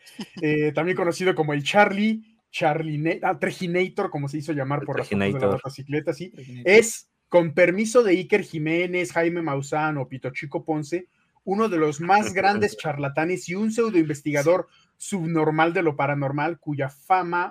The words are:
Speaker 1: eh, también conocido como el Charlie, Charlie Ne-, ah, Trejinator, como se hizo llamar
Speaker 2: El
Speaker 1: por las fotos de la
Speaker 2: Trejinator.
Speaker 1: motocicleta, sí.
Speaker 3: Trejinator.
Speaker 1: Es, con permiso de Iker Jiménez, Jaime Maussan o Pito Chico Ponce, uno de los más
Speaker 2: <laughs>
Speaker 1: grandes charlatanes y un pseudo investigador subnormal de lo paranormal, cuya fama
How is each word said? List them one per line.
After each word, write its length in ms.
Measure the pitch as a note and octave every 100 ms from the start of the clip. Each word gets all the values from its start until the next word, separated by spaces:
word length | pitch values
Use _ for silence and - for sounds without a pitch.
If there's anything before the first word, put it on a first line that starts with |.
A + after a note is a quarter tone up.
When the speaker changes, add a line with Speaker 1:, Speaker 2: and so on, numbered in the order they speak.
| - - G3+ -
Speaker 1:
eh, 300 | D#3 D3+ D3+
también 240 | D3 E3+ F3
conocido 380 | E3+ E3 F#3
como 180 | F3 D3+
el 120 | D3
Charlie, 580 | C#3 G3+ G#3 G3 G#3+ A3 - _ _
Charlie 460 | - E3 D3+ D#3+ D3
Ne-, 200 | D#3+ F#3
ah, 120 | F#3+ D#3+
Trejinator, 760 | F3 - F3+ F3 F#3 G3 F#3+
como 180 | D3+ C#3
se 100 | D3+
hizo 140 | D3
llamar 260 | D3 C3+ C#3+
Speaker 2:
El 60 | C#3
Speaker 1:
por 120 | C3
las 100 | -
fotos 100 | G2+
de 60 | G2
la 40 |
Speaker 2:
Trejinator. 200 | C3+ G2+
Speaker 1:
motocicleta, 580 | F#2+ C#3 - C3+ D3 D#3+
sí. 160 | - F3
Speaker 3:
Trejinator. 400 | - C3 B2 D3
Speaker 1:
Es, 360 | G#3+ A3 - - _ _
con 240 | F3 E3+
permiso 520 | D#3+ F3 F#3+ A3 B3
de 80 | A3
Iker 300 | F3 F3+ G#3
Jiménez, 680 | F3 D#3+ D3+ E3 F3+ F3+ E3+
Jaime 300 | E3+ E3+ F3
Maussan 540 | D#3+ C#3 C#3 D3+ D#3 D3
o 80 | C3+
Pito 220 | C3+ C3
Chico 340 | - D3 E3
Ponce, 440 | D#3+ D#3 D3 F3 F#3 _ _ _
uno 260 | - G3 A3
de 100 | E3+
los 220 | D#3 D3
más 320 | E3+ G3+ G#3+
Speaker 2:
<laughs> 0 |
Speaker 1:
grandes 440 | F#3 F#3+ G#3 G#3 -
charlatanes 720 | D#3+ C#3 C#3 C#3 D#3+ F3+ E3+
y 80 | F#3
un 160 | A3
pseudo 260 | A3+ A3+ F3+
investigador 680 | D#3 C#3+ D3+ C#3+ C#3+ F3+ - _ _ _
subnormal 760 | - G3 E3 E3 D#3 D#3 E3
de 100 | F3+
lo 140 | E3 C#3+
paranormal, 640 | C#3+ C#3+ C3+ C#3+ D#3 E3
cuya 300 | - C#3+ C3+
fama 600 | - - F#3 F3 F3 F#3+